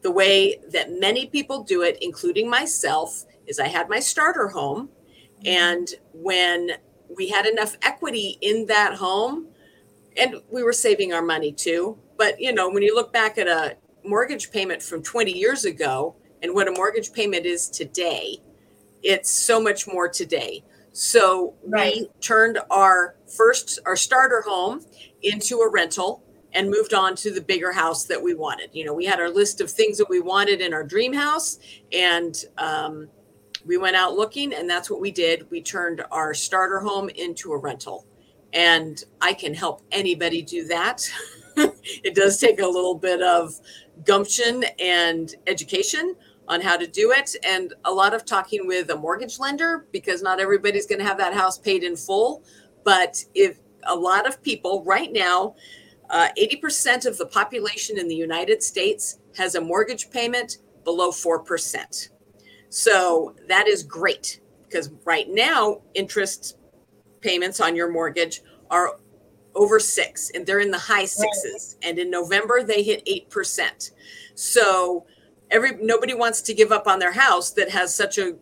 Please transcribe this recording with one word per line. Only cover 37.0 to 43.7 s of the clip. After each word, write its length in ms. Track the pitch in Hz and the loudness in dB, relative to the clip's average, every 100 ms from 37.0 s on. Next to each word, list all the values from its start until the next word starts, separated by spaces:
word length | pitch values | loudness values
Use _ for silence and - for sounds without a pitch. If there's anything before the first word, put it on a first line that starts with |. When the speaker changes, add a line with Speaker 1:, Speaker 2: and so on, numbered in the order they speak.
| 196 | -6
Speaker 1:
into 420 | - 175 165 180 | -6 -8 -8 -6
a 60 | 147 | -6
rental, 500 | 143 131 - 95 _ _ _ _ _ | -6 -10 -12 -14 _ _ _ _ _
and 500 | 165 170 165 160 147 - _ | 2 4 4 0 -12 -18 _
I 120 | 170 | -2
can 200 | 190 165 | -2 -6
help 300 | 156 147 - _ | -6 -6 -6 _
anybody 500 | 196 196 165 170 170 | -2 -2 0 -2 -4
do 240 | 156 170 160 | -6 -10 -4
that. 400 | 170 196 247 - - - - - - | -2 -2 -4 -8 -8 -14 -18 -8 0
<laughs> 80 | 196 - - - | 0 0 -16 -6
It 100 | 190 | -2
does 260 | 185 196 196 | 4 4 6
take 200 | 247 214 | 4 4
a 80 | 185 | 2
little 260 | 180 180 | 0 0
bit 260 | 170 185 180 | 0 0 2
of 360 | 180 175 160 - - | 4 4 2 -10 -20